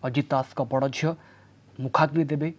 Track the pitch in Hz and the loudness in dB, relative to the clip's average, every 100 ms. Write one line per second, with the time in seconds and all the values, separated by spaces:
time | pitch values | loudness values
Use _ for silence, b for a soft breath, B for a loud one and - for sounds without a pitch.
0 | 131 127 139 139 131 - 127 135 135 131 | -2 -2 0 0 -2 -4 -2 0 -2 0
1 | 156 160 B B B B - - 131 - | -2 -4 B B B B -20 -10 -2 2
2 | 156 151 147 151 151 | 4 2 0 0 -4